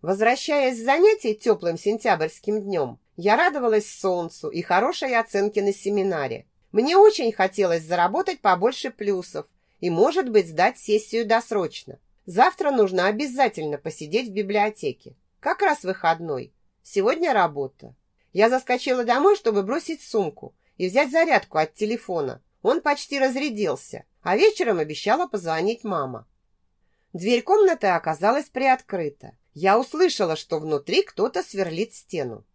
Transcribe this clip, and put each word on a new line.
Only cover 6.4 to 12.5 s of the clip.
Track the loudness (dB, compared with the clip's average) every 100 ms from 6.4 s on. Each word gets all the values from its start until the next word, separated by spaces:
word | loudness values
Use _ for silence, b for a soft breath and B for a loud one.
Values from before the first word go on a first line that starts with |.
| -14 _ _
Мне | 0 2 8
очень | 8 8 -2
хотелось | 0 -2 2 0 0
заработать | -2 0 0 0 -4 0
побольше | 2 2 2 -2 -8
плюсов | -6 -4 -4 -4 -12 -14 _ _ _
и, | -4
может | 4 4 4 2
быть, | 2 2
сдать | 0 0 0
сессию | 0 0 0 -4
досрочно. | 0 0 0 -4 -4 -6 -18 -20 _ _ -8
Завтра | 2 2